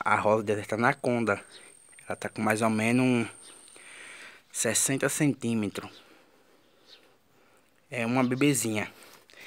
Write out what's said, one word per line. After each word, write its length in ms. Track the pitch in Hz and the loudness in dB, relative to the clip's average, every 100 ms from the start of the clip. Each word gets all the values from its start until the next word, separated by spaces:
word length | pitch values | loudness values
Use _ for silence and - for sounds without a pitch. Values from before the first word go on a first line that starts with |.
a 140 | - 107 | 2 4
rosa 260 | 104 110 | 4 2
do 40 | 107 | 2
deserto 260 | 104 98 | -4 -2
anaconda. 720 | 110 123 147 127 120 107 101 - - - _ _ - - | 0 0 0 0 0 0 -2 -4 -20 -20 _ _ -18 -12
Ela 80 | - | -8
tá 140 | - | -8
com 100 | - | -2
mais 220 | 107 107 | 0 2
ou 80 | 113 | 0
menos 580 | 110 113 123 127 120 113 - - - - - - - - - - - _ | 2 2 2 2 2 -2 -8 -20 -20 -20 -20 -20 -20 -20 -20 -20 -20 _
sessenta 600 | - 117 107 - 135 135 | -4 -2 0 0 0 0
centímetros. 800 | - 147 - 117 113 101 - - - - - _ _ _ _ _ _ - - _ _ _ _ _ _ _ _ - | 0 0 0 -2 -2 -2 -6 -12 -16 -20 -20 _ _ _ _ _ _ -20 -20 _ _ _ _ _ _ _ _ -12
É 160 | 123 117 | -6 0
uma 180 | 131 | 0
bebezinha. 680 | 123 127 147 131 117 104 95 - - - _ - | 0 2 2 2 0 -4 -6 -10 -20 -20 _ -20